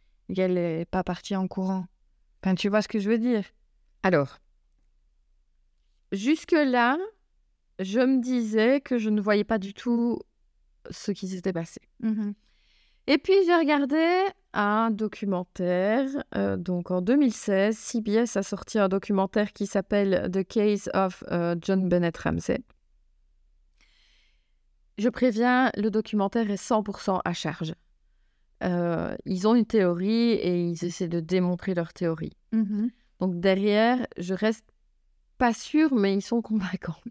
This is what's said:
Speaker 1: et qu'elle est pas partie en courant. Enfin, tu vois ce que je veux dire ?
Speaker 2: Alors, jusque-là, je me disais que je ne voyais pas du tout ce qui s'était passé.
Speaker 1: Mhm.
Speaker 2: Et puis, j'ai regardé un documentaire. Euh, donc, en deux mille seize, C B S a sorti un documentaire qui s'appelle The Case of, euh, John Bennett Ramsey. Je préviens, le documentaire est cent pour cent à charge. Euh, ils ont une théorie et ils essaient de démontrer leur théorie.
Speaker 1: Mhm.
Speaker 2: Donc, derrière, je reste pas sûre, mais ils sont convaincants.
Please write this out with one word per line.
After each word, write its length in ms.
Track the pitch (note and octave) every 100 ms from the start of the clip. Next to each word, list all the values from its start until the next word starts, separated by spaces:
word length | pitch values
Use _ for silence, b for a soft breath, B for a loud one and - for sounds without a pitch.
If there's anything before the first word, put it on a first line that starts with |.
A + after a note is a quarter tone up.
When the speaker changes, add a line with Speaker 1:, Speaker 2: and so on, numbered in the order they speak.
| _ _ _
Speaker 1:
et 60 |
qu'elle 240 | F#3 F#3 F3+
est 280 | F3 D#3+ E3+
pas 180 | F#3
partie 320 | F#3 F3 - G3
en 100 | F#3
courant. 400 | - F#3 F#3+ F3+ _ _ _ _ _
Enfin, 140 | F#3+ F#3
tu 120 | G3+
vois 140 | G#3
ce 60 | G#3
que 100 | A3
je 100 | G3
veux 100 | A3+
dire ? 260 | A#3 A3+ F#3+ _ _ _ _ _
Speaker 2:
Alors, 360 | F#3+ E3+ C#3 - _ _ _ _ _ _ _ _ _ _ _ _ _ _ _ _ _
jusque-là, 840 | G3 A3 D#4 - E4 C#4 B3 A#3+ D4 G4+ - _ _ _ _ _ -
je 220 | F#3+ G#3+
me 200 | C4 C4+
disais 600 | B3 B3+ A3+ G#3+ A3+ C#4
que 160 | - B3
je 100 | G#3+
ne 120 | G#3+
voyais 240 | G3+ G#3
pas 140 | G#3 A3+
du 140 | G3
tout 480 | G3+ - A#3 A#3 - - _ _ _ _ _ -
ce 200 | - -
qui 180 | F#3+ F#3
s'était 240 | F#3 F#3+
passé. 280 | F3+ E3 - _ _
Speaker 1:
Mhm. 340 | A3 G#3+ G#3 G3+ _ _ _ _ _ _ -
Speaker 2:
Et 120 | C#4
puis, 140 | - G4 F4
j'ai 100 | F4
regardé 680 | D4 D4 C#4 D4+ E4 F4+ G4 - _
un 380 | - G3+ G#3+ A3+
documentaire. 1160 | G#3 G#3+ - G3+ F3+ F3+ - F3+ F3+ F#3+ A3+ C4+ C#4 - G3+
Euh, 200 | G3 F#3+
donc, 340 | F3 F3+ F3
en 100 | F3+
deux 160 | F3+ C#4
mille 160 | C#4
seize, 460 | - - F#3+ G3+ A3
C 220 | - A#3+
B 100 | G#3+
S 260 | G#3+ A#3+ G#3+
a 60 |
sorti 360 | G3 G3 - A3
un 100 | G3
documentaire 640 | G3 - G3 G3 A3 G#3
qui 140 | - G3+
s'appelle 640 | G3+ F#3+ G#3 G3 F#3 -
The 160 | F#3 F#3
Case 440 | A3+ G#3 G#3 -
of, 320 | F#3 F#3+ - -
euh, 260 | F3 E3+ F3
John 280 | E3 F#3+ F#3
Bennett 280 | F3 E3+ -
Ramsey. 440 | - E3 - - - _ _ _ _ _ _ _ _ _ _ _ _ _ _ _ _ _ _ _ _ _ _ -
Je 100 | A3
préviens, 600 | - B3+ G#3+ A#3+ B3 C4 -
le 140 | G#3+
documentaire 600 | G#3 A3 G#3 G3 A#3 A3
est 60 | G3
cent 260 | - A3
pour 180 | G#3 G3
cent 200 | - F#3
à 80 | -
charge. 420 | E3+ D#3+ E3 D#3+ - _ _ _ _ _ _ _ _
Euh, 540 | F#3 F3 E3+ E3 E3+ -
ils 240 | - F#3 G#3
ont 60 |
une 120 | A#3+ G#3+
théorie 640 | A3 F3+ F3 F#3+ A3+ A#3
et 300 | A3+ F3+ F3
ils 220 | F3 E3
essaient 240 | F3+ - F3
de 120 | E3+
démontrer 540 | D#3+ F#3 F3+ F3+ -
leur 180 | F3 E3
théorie. 440 | - F3 D#3+ D#3 - _
Speaker 1:
Mhm. 380 | A3 G#3 G#3 A#3 b b _
Speaker 2:
Donc, 220 | F#3+ F3
derrière, 640 | F#3+ F#3+ G#3 G#3 A3+ B3+ - -
je 160 | F3+
reste 320 | F#3 G#3+ A3 _ _ _ _ _ _ _ _
pas 140 | B3
sûre, 400 | A3+ - D4+ D#4
mais 220 | B3+ G3
ils 80 | G3
sont 180 | - A#3
convaincants. 600 | A3 G#3+ F#3 F#3 - D#3+ -